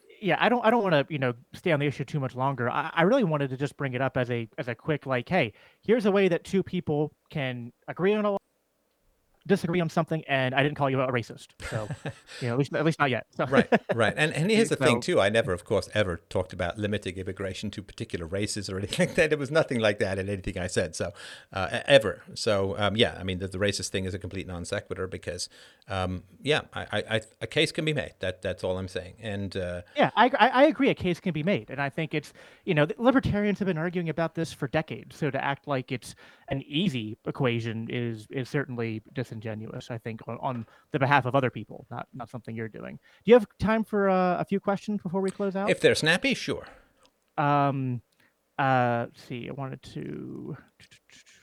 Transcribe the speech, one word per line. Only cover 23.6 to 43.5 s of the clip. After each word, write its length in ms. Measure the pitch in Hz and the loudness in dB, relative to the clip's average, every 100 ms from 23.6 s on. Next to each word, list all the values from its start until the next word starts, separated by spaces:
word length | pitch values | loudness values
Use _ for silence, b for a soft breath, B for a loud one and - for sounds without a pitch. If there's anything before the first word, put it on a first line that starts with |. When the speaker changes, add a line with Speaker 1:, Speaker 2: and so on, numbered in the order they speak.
| 101 98 92 | 0 -2 -4
Speaker 2:
thing 160 | 98 | -4
is 80 | 92 | -4
a 60 | 92 | -6
complete 280 | 92 95 90 | -8 -8 -8
non 200 | 87 90 | -8 -6
sequitur 400 | 101 - 92 92 | -6 -6 -8 -6
because, 420 | 87 - 90 - B B B - | -8 -8 -8 -10 B B B -6
um, 360 | 95 90 92 - - | -4 -2 -4 -10 -8
yeah, 200 | 135 147 - | -2 -2 -2
I, 80 | 92 92 | -10 -6
I, 60 | 107 107 110 | -4 -2 -4
I, 40 | - - | -4 -12
a 60 | 113 | -4
case 260 | 151 156 | 0 0
can 140 | - 156 | 0 -2
be 80 | |
made. 180 | 147 - - | -2 -6 -6
That, 220 | 92 - | -6 -4
that's 200 | 95 87 | -6 -4
all 140 | 95 92 | -2 -2
I'm 120 | 95 | -4
saying. 260 | 90 87 - | -8 -10 -12
And, 340 | 110 101 98 98 | -8 -6 -6 -6
uh, 240 | 90 87 - 294 | -6 -8 -6 0
Speaker 1:
Yeah, 140 | 165 | 2
I, 120 | - 240 262 | 4 4 6
I, 100 | 233 | 4
I 140 | 247 | 6
agree 260 | 226 208 269 | 4 6 2
a 40 | |
case 260 | 156 180 170 | 2 -2 -2
can 120 | 185 | -4
be 100 | 156 | -2
made, 280 | 147 127 107 | 0 -2 -2
and 100 | 127 | -4
I 80 | 139 | -4
think 240 | - 156 | -4 -4
it's, 220 | 156 - - B B - | -4 -6 -20 B B 0
you 80 | |
know, 100 | 151 | 2
the 100 | 156 - | 2 2
libertarians 600 | 240 262 - 208 208 196 | 4 4 4 0 2 0
have 60 | 190 | 0
been 120 | 156 | 0
arguing 320 | 175 175 165 | -2 -2 -2
about 240 | 151 165 | -2 -2
this 180 | - 165 | -2 -6
for 160 | - 147 | -4 -2
decades, 480 | 156 - 120 131 - | -2 -2 -8 -12 -4
so 140 | 147 | -2
to 120 | 131 | 0
act 240 | 135 139 - | -2 -4 -2
like 240 | 135 - | -4 -2
it's 240 | 123 - - B B B | -8 -8 -18 B B B
an 140 | 135 - | -6 -2
easy 500 | 147 196 127 107 110 - | 0 0 0 -6 -8 -8
equation 600 | - 131 117 113 110 117 | 0 0 0 -2 -4 -4
is, 360 | 127 117 110 107 | -4 -4 -6 -8
is 180 | 139 123 | -8 -2
certainly 520 | 147 135 120 117 110 - | -2 -2 -4 -4 -6 -8
disingenuous, 760 | - 117 113 110 107 110 127 - | -8 -8 -8 -8 -8 -10 -12 -10
I 80 | 117 | -10
think, 220 | 120 110 - | -8 -10 -10
on, 120 | 117 | -8
on 260 | 135 123 110 b b | -6 -6 -10 b b
the 60 | - | 0
behalf 260 | 131 143 127 | 4 4 6
of 80 | |
other 160 | 135 127 | 2 2
people, 360 | 117 104 - - | -4 -14 -16 -14
not, 180 | 123 131 | -14 -12
not 160 | 135 117 | -12 -12
something 260 | 120 - 113 | -12 -10 -10
you're 120 | 110 | -10
doing. 300 | 110 123 143 b b | -10 -14 -14 b b
Do 60 | - | 6
you 40 | |
have 120 | 240 208 | 6 6